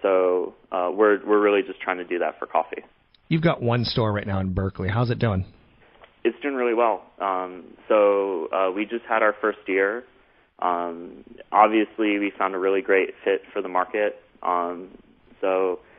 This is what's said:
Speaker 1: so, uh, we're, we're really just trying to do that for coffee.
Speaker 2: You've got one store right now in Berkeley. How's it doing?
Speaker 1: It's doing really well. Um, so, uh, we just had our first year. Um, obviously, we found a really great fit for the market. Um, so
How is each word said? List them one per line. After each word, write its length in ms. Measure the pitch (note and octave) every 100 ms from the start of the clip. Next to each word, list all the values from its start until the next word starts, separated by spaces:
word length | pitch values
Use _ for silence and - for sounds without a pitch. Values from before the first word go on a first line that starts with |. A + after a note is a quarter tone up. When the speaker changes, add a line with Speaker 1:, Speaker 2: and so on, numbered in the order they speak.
Speaker 1:
so, 520 | G2 F#2 F#2 F2+ F#2 - -
uh, 180 | F#2 F2+
we're, 320 | F#2+ G#2+ G2+
we're 160 | G#2 G#2
really 220 | G#2 G2+
just 180 | F#2+ F#2+
trying 180 | - F2+
to 60 |
do 140 | F2+ F2
that 200 | D#2 -
for 80 | -
coffee. 360 | D#2+ - - - _ _ _ -
Speaker 2:
You've 140 | D#3+
got 200 | E3 C#3+
one 220 | A#2 A#2+
store 260 | A2+ - A2
right 160 | G#2 G2+
now 140 | F#2+
in 120 | F#2+
Berkeley. 360 | F#2 F#2+ - F#2
How's 220 | G#2 B2
it 80 | A2+
doing? 260 | A2+ F#2+ F#2 - _ _ - - - _
Speaker 1:
It's 140 | A2+ A2+
doing 160 | D3 C3+
really 180 | A#2+
well. 300 | A2+ A#2 F#2+ - -
Um, 560 | G2 F#2 F#2 F2+ D#2 - -
so, 600 | G#2+ G2+ G2+ G2 F2+ D#2
uh, 200 | F#2 F#2+
we 100 | F#2
just 200 | G#2+ A#2
had 180 | - A2+
our 120 | A2
first 260 | G#2 G#2+ G2+ -
year. 360 | F#2+ G2 A#2 B2+ _ _ _ _ -
Um, 640 | F2+ F2 F2 E2+ F2 - - - -
obviously, 640 | F#2 G#2+ A2 G#2 - G#2+ G2+
we 120 | G2+ -
found 160 | G2
a 40 | F#2+
really 220 | F#2+ G2
great 340 | F#2+ F#2+ F2+ -
fit 200 | G2+ F#2+ -
for 80 | G#2
the 80 | F#2+
market. 540 | F#2 F#2 G#2+ G#2 - _ _
Um, 460 | - F2+ F2 F2 F2+ - _ _ _ -
so 380 | F#2+ F#2 F#2+ F2+ -